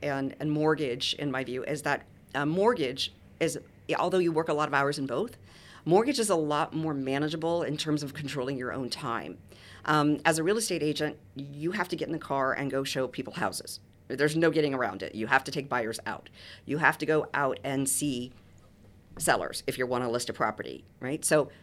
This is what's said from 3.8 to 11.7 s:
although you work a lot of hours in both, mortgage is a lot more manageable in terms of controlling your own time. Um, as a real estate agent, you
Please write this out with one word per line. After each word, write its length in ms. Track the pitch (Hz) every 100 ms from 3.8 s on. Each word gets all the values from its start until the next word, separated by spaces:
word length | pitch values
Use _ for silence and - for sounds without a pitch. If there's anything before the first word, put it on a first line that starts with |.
| - -
although 200 | 170 185
you 120 | 170
work 200 | 156 165
a 20 |
lot 160 | 147 147
of 60 |
hours 240 | 143 139 147
in 80 | 135
both, 320 | 123 233 - - - - - 156
mortgage 320 | 185 240 269
is 100 | 208
a 80 | 170
lot 380 | 151 147 160
more 180 | 160 160
manageable 680 | 139 135 139 151 165 165 170
in 160 | 135 147
terms 240 | 156 151
of 100 | 143
controlling 460 | 147 139 143 127 135
your 160 | 123
own 160 | 101 123
time. 480 | - 135 113 76 - - - - - -
Um, 320 | 151 147 147 -
as 100 | 160
a 40 |
real 160 | 160 233
estate 240 | 220 170
agent, 340 | 151 147 151 - -
you 360 | - 139 143 160